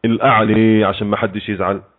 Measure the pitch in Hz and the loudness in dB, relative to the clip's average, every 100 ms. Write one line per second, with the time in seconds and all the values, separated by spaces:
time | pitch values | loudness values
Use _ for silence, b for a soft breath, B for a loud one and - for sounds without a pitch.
0 | 113 113 135 113 107 107 110 110 101 101 | -2 0 2 2 2 2 4 4 2 -2
1 | 104 101 110 98 - 101 92 98 98 | -4 -2 -4 -6 -8 -6 -4 -4 -10